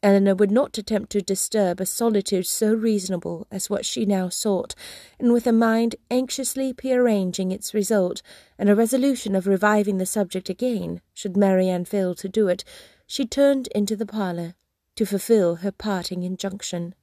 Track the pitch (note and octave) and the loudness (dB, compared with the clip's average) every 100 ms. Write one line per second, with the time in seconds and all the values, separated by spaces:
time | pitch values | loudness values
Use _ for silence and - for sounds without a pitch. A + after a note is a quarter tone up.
0 | G#3 G3 G3 F#3+ G#3 G#3+ C#4+ - G3 G#3+ | 6 6 4 4 4 2 0 -4 -4 -4
1 | G#3+ G3+ F#3 F#3+ - A3 F#3+ F3 F#3+ - | -2 -4 -2 -4 -2 0 0 0 -4 -2
2 | A#3 G#3+ G3 G3 F#3 - G#3+ A3 A3+ G#3 | 0 0 0 -2 -2 0 2 2 2 0
3 | F#3 F#3 E3+ E3+ G#3 F#3+ - G#3 - - | -2 -6 -4 -8 -10 -10 -6 -4 -4 -2
4 | G#3+ G3 F#3 - A3 F#3+ - - - - | 0 0 0 -2 0 0 -2 -10 -16 -20
5 | - _ B3 A#3+ A#3+ A3+ A3+ A3+ A#3 - | -20 _ 2 4 4 4 4 2 0 -4
6 | _ B3 B3+ - C4 C4+ C4+ B3+ C4 B3+ | _ -2 -2 -6 -6 -4 -4 -4 -2 2
7 | B3 G#3 F#3 F3 F#3 F#3 - G#3+ G3 G#3+ | 4 2 0 -2 -4 -4 -4 -2 2 2
8 | F3+ - - - _ _ G3+ G3+ A3+ C4 | 2 -2 -14 -20 _ _ 2 4 4 2
9 | C#4 B3 G#3+ G3 F#3 F#3+ G#3 G#3+ G#3 F#3+ | 2 0 0 -2 2 2 4 4 2 0
10 | F#3 A3 F#3+ F#3+ - F3+ B3 A3+ E3+ E3+ | -2 -2 -2 -4 -6 -4 -2 -2 -4 -8
11 | _ - G3+ F#3 G3 F#3+ F#3 F3+ F3+ G#3 | _ -10 -4 2 4 4 2 0 -2 -2
12 | F#3 F3+ F#3+ G#3+ G3+ F3+ - - - _ | -2 -4 -4 0 2 0 -4 -20 -20 _
13 | _ - B3 - C#4 C#4 B3+ - G#3 G#3+ | _ -6 -4 2 2 2 -2 -2 -2 -2
14 | G#3 G#3 F#3+ E3+ E3+ - _ _ _ - | -4 -4 -4 -4 -8 -12 _ _ _ -6
15 | G#3 G3 - A3+ F3 E3+ G3 - A3 F#3+ | -2 -2 2 4 4 0 -6 -6 -4 -4
16 | F3 F#3 F3+ F#3 G3 G3+ - F3 E3+ - | -4 -6 -6 -6 -8 -8 -8 -8 -8 -12